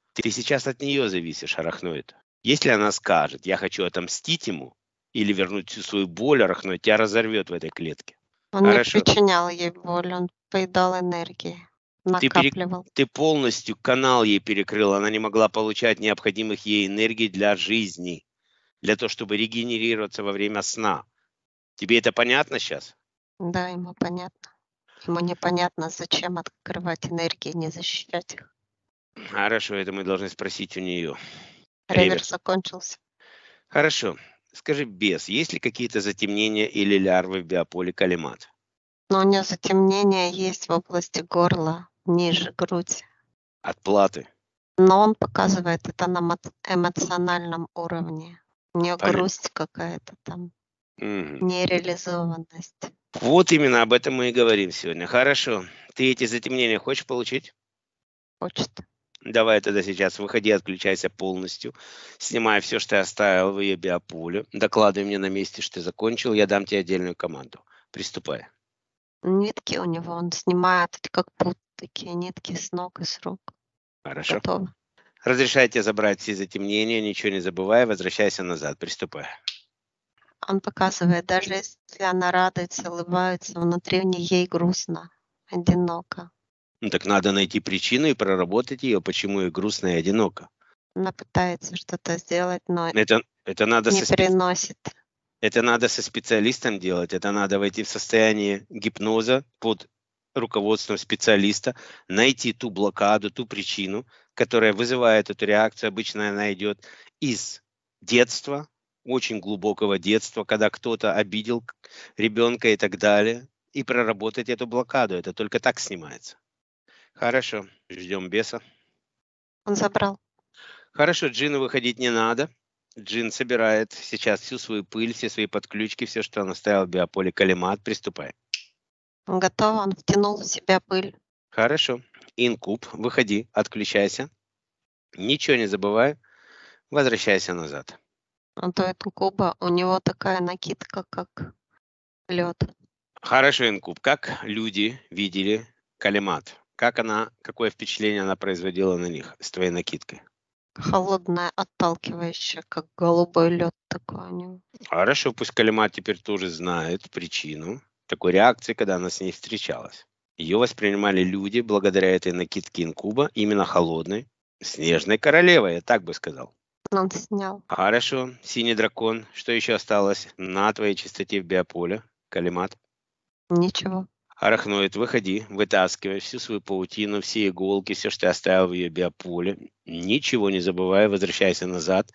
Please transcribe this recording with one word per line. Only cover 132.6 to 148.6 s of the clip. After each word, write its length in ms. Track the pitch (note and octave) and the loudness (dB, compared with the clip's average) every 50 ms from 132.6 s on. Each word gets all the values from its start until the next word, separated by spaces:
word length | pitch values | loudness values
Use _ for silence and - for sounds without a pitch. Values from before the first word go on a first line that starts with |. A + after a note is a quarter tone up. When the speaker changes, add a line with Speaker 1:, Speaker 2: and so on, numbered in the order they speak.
| - F#2+ G#2 A#2 - - - | -4 -4 -4 -4 -6 -10 -8
Speaker 1:
выходи, 540 | - G#2+ B2 - - B2 G#2 G#2 G#2 A#2 _ - | -6 -4 -2 0 0 2 2 2 -2 -2 _ -2
отключайся. 760 | G#2+ G#2+ - - G#2+ G#2 - - G#2 G2+ G2 - - C3+ D#3 _ _ _ _ _ _ _ _ _ _ _ _ _ _ _ _ _ | -2 -2 -2 -2 -6 -4 0 2 2 2 2 0 -4 -10 -10 _ _ _ _ _ _ _ _ _ _ _ _ _ _ _ _ _
Ничего 420 | - F#2 A#2 C#3+ D3 - - C3+ | -6 -4 -2 -2 0 2 2 2
не 100 | A#2+ A2 | 2 2
забывай. 500 | G2 G2 G2 G2 G2+ G#2 A2 B2 C#3+ D3 - _ _ _ _ _ _ - - - - _ _ _ - | 0 -2 0 0 2 2 4 2 2 0 -4 _ _ _ _ _ _ -20 -20 -20 -20 _ _ _ -4
Возвращайся 640 | C#3 D3 C3+ B2+ A2+ G#2 - A2+ G2 F#2 - - F2+ | 0 2 2 2 2 0 2 2 2 2 0 -2 -6
назад. 460 | F2 E2 D2 C#2+ C#2 - - - - _ _ _ _ _ _ _ _ _ _ - | -6 -6 -8 -10 -12 -14 -16 -20 -20 _ _ _ _ _ _ _ _ _ _ -12
Speaker 2:
А 160 | - F#3 F3+ | -8 -6 -4
то 120 | F3 - F#3+ F#3 | -2 -2 -2 -2
инкуба, 640 | F#3 - - G3+ - - F#3+ G3 G3 - G3 E3+ - - | -4 -6 -10 -10 -4 -2 -2 -2 0 0 0 0 -2 -2
у 100 | F#3 F3+ | -2 0
него 300 | F3 F3+ F3+ F#3 F#3 F#3 | 0 2 2 2 2 2
такая 400 | - - F#3 - - G3 F#3+ F#3 | 0 -2 -4 -2 -2 -2 0 0
накидка, 640 | F3+ F3 F#3 - - - - - - - - G3 F3+ - | -2 -4 -6 -6 -8 -10 -10 -10 -12 -14 -12 -14 -12 -10
как 440 | - - F3+ - - - - - - _ _ _ _ _ _ _ _ _ _ _ _ _ _ - | -10 -10 -10 -10 -10 -12 -12 -12 -14 _ _ _ _ _ _ _ _ _ _ _ _ _ _ -6
лед. 280 | F3+ F3 F3 F3 E3+ - - - - _ _ _ _ _ _ _ - - | -2 -2 -2 -2 -2 -2 -4 -4 -6 _ _ _ _ _ _ _ -20 -12
Speaker 1:
Хорошо, 460 | - - A#2+ C3 C3+ C#3 C3+ - B2 A2+ | -4 2 4 4 6 4 4 2 0 0
инкуб. 300 | G#2 F#2+ - F2 F2 - | 0 -2 -6 -10 -8 -2
Как 440 | - C3 D3 - - - - - - | 0 0 0 0 -2 -8 -10 -8 -8
люди 560 | G#2+ G#2 A2+ A2 A2 F#2+ G2+ G#2 A2+ B2+ B2+ _ - | -8 -6 -4 -6 -4 -2 -2 -2 -2 -2 -6 _ -10
видели 560 | - F#2 G2+ F#2+ E2+ G2 F#2+ G2+ G#2+ A2 A2+ _ _ _ _ _ _ | -6 -4 -4 -2 -2 -2 0 0 0 -2 -4 _ _ _ _ _ _
Калимат? 580 | - - G2+ G2+ G2+ G2+ G2 E2+ D2+ - - - - _ _ _ | -2 0 0 2 0 0 0 -4 -4 -6 -12 -20 -20 _ _ _
Как 240 | - A#2+ A#2+ - B2 | -2 0 0 0 0
она, 320 | A2+ A2+ G#2+ G#2+ A2+ - _ _ | -2 -2 -2 -2 -2 -4 _ _
какое 280 | - - - - A#2 G#2+ | -16 -12 -6 -2 -2 -2
впечатление 520 | - - A2 - - - G#2+ G#2+ G#2 G2+ F#2+ | -2 -4 -8 -8 -4 -2 0 0 0 0 0
она 120 | F#2+ F#2+ | -2 -2
производила 640 | - - G2 F#2 F2 | -2 -4 -4 -4 -4